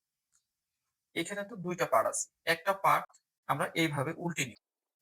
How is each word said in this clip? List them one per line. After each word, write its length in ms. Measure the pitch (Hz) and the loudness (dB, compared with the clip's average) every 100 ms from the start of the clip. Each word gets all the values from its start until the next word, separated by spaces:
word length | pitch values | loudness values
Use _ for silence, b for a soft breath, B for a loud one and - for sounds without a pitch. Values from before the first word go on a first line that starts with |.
| _ _ _ _ _ _ _ _ _ _ _ - | _ _ _ _ _ _ _ _ _ _ _ -6
এখানে 260 | - 202 202 | -4 -6 -8
তো 40 | 208 | -8
দুইটা 220 | 170 180 156 | -6 -2 2
পাড় 140 | - - | 2 2
আছে, 140 | - - _ - | 0 -6 _ -2
একটা 180 | 170 196 196 | 0 0 2
পার্ট 200 | - 185 - _ _ _ - | 4 4 0 _ _ _ -4
আমরা 180 | 139 180 - | -2 0 2
এইভাবে 300 | 160 143 135 165 | 0 0 -2 -4
উল্টে 200 | 170 165 131 | -4 -4 -4
নিব, 100 | - _ _ _ _ | -8 _ _ _ _